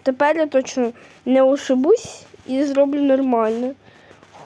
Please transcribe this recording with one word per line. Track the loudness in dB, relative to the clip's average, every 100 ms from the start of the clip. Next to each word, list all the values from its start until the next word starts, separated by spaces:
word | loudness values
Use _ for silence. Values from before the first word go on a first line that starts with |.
Тепер | -4 0 0 0
я | 0
точно | 0 -2 -4 -4 -6 -20 -12
не | 0 2
ошибусь | 4 2 0 0 2 2 0 -18 -20 -20 -8
і | -4
зроблю | -2 0 0 0
нормально. | 0 0 2 0 0 -2 -6 -10 _ _ -20 -20 -20 -20